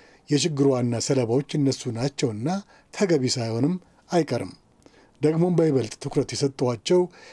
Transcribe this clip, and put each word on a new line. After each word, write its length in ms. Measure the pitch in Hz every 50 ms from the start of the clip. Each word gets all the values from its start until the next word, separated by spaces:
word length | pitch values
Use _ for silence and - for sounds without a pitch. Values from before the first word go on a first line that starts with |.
| - _ _ _ _ -
የችግሩ 380 | 147 139 151 175 147 135 143 139
ዋና 320 | 131 123 123 120 120 113
ሰለባዎች 500 | - - 143 131 120 110 117 135 139 - -
እነሱ 400 | 156 139 135 123 - - 127 113
ናቸውና 560 | 113 127 147 - - - 120 107 104 120 156 185 202 - _ _ _ _ _ -
ተገቢ 300 | - 214 175 170 139 127 123
ሳይሆንም 460 | - 127 113 113 110 117 131 156 185 180 - _ _ _ _ -
አይቀርም። 420 | - 175 151 - 127 117 98 92 - - _ _ _ _ - - _ _ _ _ _ -
ደግሞም 340 | 143 151 160 165 175 180 175
በይበልጥ 400 | 160 165 156 139 127 110 107 -
ትኩረት 340 | - - 139 - 151 127 -
የሰጠኋቸው 680 | 120 - 143 135 - - 135 123 120 110 - - 180 180 180 170 - - - -